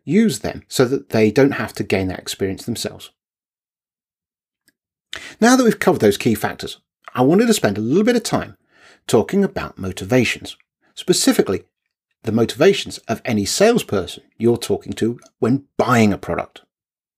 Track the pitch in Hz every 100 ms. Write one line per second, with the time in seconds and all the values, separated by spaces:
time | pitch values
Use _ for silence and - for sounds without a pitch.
0 | - 180 226 139 - - - - 123 139
1 | - 117 110 107 135 - 110 - 101 101
2 | 95 90 - - 98 92 - 113 - 98
3 | - _ _ _ _ _ _ _ _ _
4 | _ _ _ _ _ _ _ _ _ _
5 | _ - - - 226 254 240 - - 170
6 | 214 - - 107 101 - 92 - _ _
7 | - - 131 180 240 214 113 101 110 165
8 | 220 240 - 110 92 - _ _ - _
9 | - 117 101 196 196 - - - 95 90
10 | 95 127 110 - - - _ _ _ -
11 | - 175 - 240 - 95 - _ _ _
12 | _ _ - 107 110 - 170 196 - -
13 | - 110 - 110 98 - 214 233 - 101
14 | 87 - _ _ 113 117 - - - -
15 | 110 120 - _ - 135 - - - 120
16 | 107 95 - - - - _ _ _ _
17 | _